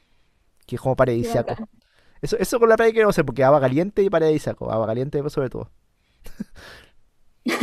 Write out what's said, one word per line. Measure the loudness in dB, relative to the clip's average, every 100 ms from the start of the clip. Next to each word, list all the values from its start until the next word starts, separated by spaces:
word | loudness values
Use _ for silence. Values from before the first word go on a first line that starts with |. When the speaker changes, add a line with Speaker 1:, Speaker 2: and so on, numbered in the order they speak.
| _ _ _ _ _ _ -12
Speaker 1:
que | -8
es |
como | -2 0
Speaker 2:
Qué |
Speaker 1:
paradisíaco. | 2 0 -2 -2 -4
Speaker 2:
bacán. | -6 -12 _ _ _ _ _
Speaker 1:
Eso, | -6 -4
eso | -2 2
con | 4
la | 4
playa | 4
que | 4
no | 2
sé, | 2 0
porque | 2
agua | 4 4
caliente | 4 0 -2 0
y | 0
paradisíaco, | 2 2 0 -2 -8 -4
agua | -4 -2
caliente | -4 -4 -4 -6
sobre | -4 -6
todo. | -6 -14 _ _ _ _ _
<laughs> | -16 -14 -16 -18 -20 -20 -20 _ _ _ _ _ -6 0